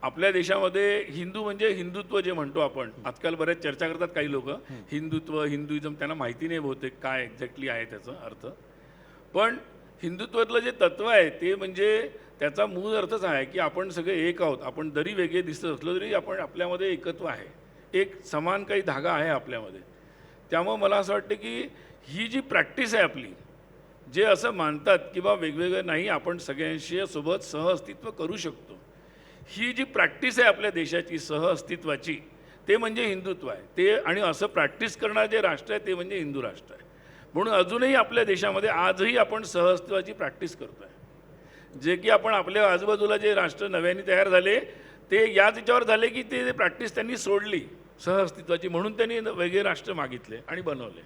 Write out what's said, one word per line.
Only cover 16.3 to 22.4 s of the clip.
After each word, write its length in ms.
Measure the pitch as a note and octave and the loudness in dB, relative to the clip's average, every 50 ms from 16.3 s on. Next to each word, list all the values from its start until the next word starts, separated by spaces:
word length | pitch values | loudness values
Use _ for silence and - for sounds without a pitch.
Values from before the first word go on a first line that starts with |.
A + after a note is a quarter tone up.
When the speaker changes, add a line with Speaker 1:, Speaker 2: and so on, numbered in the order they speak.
| F#3 F#3+ | -6 -6
Speaker 1:
आपल्यामध्ये 540 | E3+ C#3+ - E3 F3+ F3+ F3+ F3+ F#3 F#3+ F#3 | -6 -8 -6 -6 -4 -4 -2 -2 -2 -2 -2
एकत्व 320 | D#3 - F3 E3 - F#3+ | -2 -4 -8 -8 -6 -6
आहे, 200 | D#3+ B2 G#2 G2 F#2 - - - - - - - - - F#3 | -8 -8 -8 -10 -16 -20 -20 -20 -20 -20 -20 -20 -4 0 0
एक 260 | G3 G3 G3 - - | 0 0 -2 -16 -14
समान 380 | - - D3+ D#3 F3 F#3 G3+ G3 | -6 -4 -2 -2 0 -2 -2 -2
काही 180 | G3 G#3 G3+ | -2 -2 0
धागा 300 | G3 F3 C#3+ C3+ C#3+ F3 | 0 0 -2 -2 0 0
आहे 180 | F3 D3+ D3+ E3 | 2 2 2 2
आपल्यामध्ये. 500 | D#3 C3+ - - B2 A#2 A2 F#2+ F#2 F#2+ F#2 - - - - - - - - - - - - - | 0 0 -2 -6 -10 -10 -10 -10 -14 -16 -18 -20 -20 -20 -20 -20 -20 -20 -20 -20 -20 -20 -10 -2
त्यामुळं 260 | - E3 F3 G3 A3 A3 | 0 0 0 0 -2 0
मला 200 | G3+ G3 G3+ G3+ | 2 2 4 2
असं 160 | G3 F3+ G3 | 2 0 -2
वाटतं 220 | G#3 G3 G3+ G#3 | -2 -2 -2 -6
की 340 | G#3 G#3 A3+ A#3 A#3 B3+ C#4+ - - - - - - - | -6 -4 -8 -6 -6 -8 -8 -10 -18 -20 -20 -20 -20 -20
ही 240 | - C#3 F3+ A3 A#3 | -14 -8 -6 -6 -4
जी 120 | A3+ C4+ | -4 -6